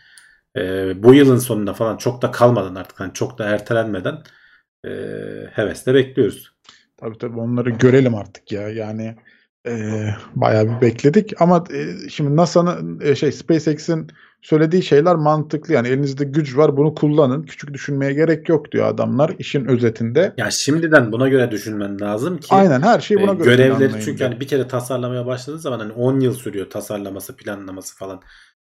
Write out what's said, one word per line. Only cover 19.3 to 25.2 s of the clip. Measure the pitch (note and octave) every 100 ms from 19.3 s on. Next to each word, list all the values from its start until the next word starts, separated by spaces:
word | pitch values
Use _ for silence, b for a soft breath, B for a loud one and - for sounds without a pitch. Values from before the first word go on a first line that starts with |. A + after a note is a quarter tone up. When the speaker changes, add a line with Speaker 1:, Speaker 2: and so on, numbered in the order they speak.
| F#3+
Speaker 2:
işin | C3+ D3
özetinde. | B2+ B2 A#2 A2+ A#2 B2+ G3 -
Speaker 1:
Ya | G#2+
şimdiden | - - D#3 E3 D#3 A#2
buna | A2+ C3+
göre | C3+ A#2
düşünmen | G#2 A2 G#2+ G2+ G2
lazım | G#2 G#2+ D3+ F3+
ki, | -
Speaker 2:
Aynen, | F#3+ G3 B2+
her | F#3 G#3
şeyi | - G#3
Speaker 1:
e, |
Speaker 2:
buna | G3
göre | F#3+
Speaker 1:
görevleri, | D3 B2 C3 C3
Speaker 2:
planlayın | C3+ A2
Speaker 1:
çünkü | - G#2+
Speaker 2:
diyor. | B2+
Speaker 1:
hani | A#2
bir | C#3
kere | C#3+ B2
tasarlamaya | B2+ B2 B2+ B2 B2